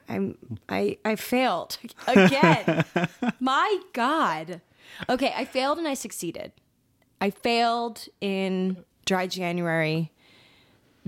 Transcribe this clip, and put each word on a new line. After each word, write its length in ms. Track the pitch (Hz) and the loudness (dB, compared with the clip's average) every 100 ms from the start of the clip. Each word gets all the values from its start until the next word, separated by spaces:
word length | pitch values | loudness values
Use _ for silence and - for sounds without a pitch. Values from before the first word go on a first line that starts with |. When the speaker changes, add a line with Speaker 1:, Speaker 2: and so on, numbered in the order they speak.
| - | -8
Speaker 1:
I'm, 300 | 196 196 - - 110 - | -4 -4 -6 -12 -12 -6
I, 280 | 196 202 - | -2 -2 -2
I 120 | 214 214 | -4 -4
failed 600 | - 247 254 170 - - 233 | -2 0 0 0 -4 -12 -14
<laughs> 140 | - - | -8 4
again. 760 | 208 185 269 226 160 185 160 - 175 175 | 6 8 6 6 4 2 0 0 -2 -4
Speaker 2:
<laughs> 260 | - 240 - | -2 -4 -2
Speaker 1:
My 400 | 254 285 392 381 - | 0 2 2 0 -4
God. 680 | 247 247 320 214 156 160 175 - _ - - - | -2 0 2 0 -2 -8 -12 -16 _ -20 -8 -2
Okay, 240 | 247 262 - | 0 0 -2
I 80 | |
failed 340 | 233 254 262 311 | -4 -2 0 0
and 80 | 320 | -2
I 80 | 269 | -4
succeeded. 580 | 202 - 170 - - - _ _ _ _ _ - | -8 -8 -8 -8 -12 -16 _ _ _ _ _ -4
I 100 | 202 | -4
failed 760 | - 240 233 233 240 233 220 - - | -2 0 2 2 0 -4 -8 -16 -8
in 640 | 202 190 190 185 185 180 - _ - | -4 -2 0 0 -2 -4 -10 _ -2
dry 220 | 185 185 | 0 0
January. 840 | 185 175 175 170 165 156 160 160 _ _ - - _ _ _ _ _ | -4 -4 -2 0 2 2 0 -2 _ _ -20 -20 _ _ _ _ _